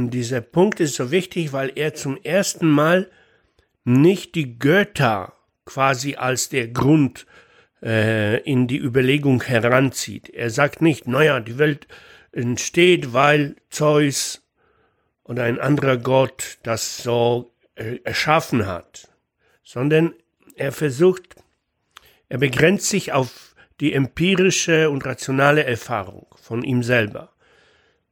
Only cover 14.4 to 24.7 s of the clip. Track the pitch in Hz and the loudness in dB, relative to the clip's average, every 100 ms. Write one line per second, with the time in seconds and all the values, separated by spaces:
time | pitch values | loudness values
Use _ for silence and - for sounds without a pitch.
14.4 | _ _ _ _ _ _ _ _ - 123 | _ _ _ _ _ _ _ _ -12 -6
15.4 | 120 123 135 143 135 127 120 131 131 - | -4 -2 0 0 2 0 2 2 2 -4
16.4 | - - - 113 - - 123 120 120 123 | -16 -12 -6 -6 -6 -8 -2 0 2 0
17.4 | 123 _ _ - 110 123 - 107 - 160 | -4 _ _ -14 -10 -10 -8 -4 0 0
18.4 | - 127 98 87 - - - _ _ _ | 0 -2 -2 -6 -12 -20 -20 _ _ _
19.4 | _ _ - 120 143 156 165 - _ _ | _ _ -14 -6 0 2 0 -2 _ _
20.4 | - - 139 - 151 127 180 180 - - | -16 -8 -6 -4 -4 2 4 2 -4 -20
21.4 | _ _ _ _ _ _ - _ - 120 | _ _ _ _ _ _ -20 _ -12 -4
22.4 | 135 123 156 202 - 196 - 135 127 - | -2 2 2 2 -2 -4 -2 -2 -4 -8
23.4 | - _ _ - 143 139 135 - 175 190 | -20 _ _ -6 -2 0 -2 0 0 2
24.4 | 190 - - | 2 0 0